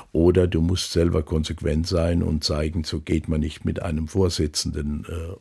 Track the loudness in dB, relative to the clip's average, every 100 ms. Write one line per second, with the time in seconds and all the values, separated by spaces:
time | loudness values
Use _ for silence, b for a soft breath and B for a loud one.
0 | -4 4 6 6 4 4 2 0 0 2
1 | 2 2 0 -2 -2 -4 -2 0 0 0
2 | 2 2 0 0 0 -2 -2 -2 -4 -6
3 | -2 -2 0 -2 -2 -4 -4 -4 -4 -4
4 | -2 2 2 2 -2 -2 -4 -4 -4 -6
5 | -6 -10 -10 -12